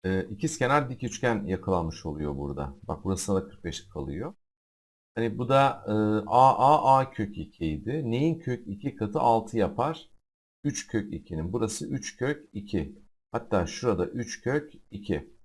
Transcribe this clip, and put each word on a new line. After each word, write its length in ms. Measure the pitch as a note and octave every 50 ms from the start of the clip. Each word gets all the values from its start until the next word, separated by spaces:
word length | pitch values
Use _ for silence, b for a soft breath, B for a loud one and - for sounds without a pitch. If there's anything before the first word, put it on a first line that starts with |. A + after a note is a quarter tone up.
| -
e, 200 | F#2 F#2+ F#2+ F2+
ikizkenar 640 | - G#2+ - - D#3 - - C3 B2 C#3 D3 C#3 B2+
dik 140 | C3 - -
üçgen 420 | A#2 - - - B2 A2+ G2+ G2+
yakalanmış 600 | F2+ F#2 F2+ - - F#2+ F2 E2 D#2+ E2 - -
oluyor 320 | E2 D2 D2+ D2+ D2 C#2+
burada. 380 | C#2 C#2+ C#2+ C#2 C#2 C#2+ C#2 C#2 - -
Bak 200 | - D#2+ D#2+ -
burası 320 | F#2 F#2+ F#2 - - G2
da 120 | F#2+ F#2+
kırk 160 | - - - -
beş 260 | E2+ D#2+ - - -
kalıyor. 440 | - D2+ C#2 - C#3 E3 C3+ E3 - _ _ _ _ _ _ _ _ _ _ _ _ _ _ _ _
Hani 220 | A#2 A#2 A#2 G#2+
bu 120 | A2 B2 A#2
da, 360 | C3+ C3+ C#3 C3+ - - -
e, 40 | - G#2+ G#2+ G#2+ G#2+ G#2+ G#2+ G#2
A, 300 | - - B2 C3 C3+ A#2
A, 400 | G2 B2 C#3 D3+ D3+ - B2+ C3+
A 140 | C3+ C3+ C3+
kök 260 | - - A2 G2+ -
iki 300 | - D#2+ - _ _ E2+
idi. 440 | D#2+ D#2 C#2+ - G#2+ C3 D#3+ D3 A#2
Neyin 280 | A2+ B2 C#3+ E3 D#3+ E3
kök 280 | - B2+ B2 A#2 -
iki 280 | - G2+ G2+ - C#3 C3
katı? 240 | - A2 G#2 G#2 -
Altı 380 | - A#2+ A2+ A2+ A2 - -
yapar. 520 | A2+ G2 E2+ - - A#2+ D3+ E3 - - - - _ _ _ _ _ _ _ _ _ _
Üç 240 | C#3+ - - -
kök 260 | - - A2 G2+ - -
ikinin. 400 | D#2+ - - E2+ D#2+ D#2+ F2+ G2
Burası 340 | A#2+ A2+ G#2+ - - -
üç 300 | - C#3 C3 - - -
kök 320 | - B2 C3+ D3 D3 - _ _
iki. 500 | G#2 G2 - - F#2 D2+ - - - - - _ _ _ _
Hatta 360 | - A#2 - - A2 F#2+ F2
şurada 400 | E2 - - - B2 G#2 E2 F2
üç 340 | - - A#2+ A#2 - - -
kök 320 | _ A#2+ C3 D3+ D3 - - - - _
iki. 420 | - G2+ G#2 G#2 F#2 D2 C#2 - - - -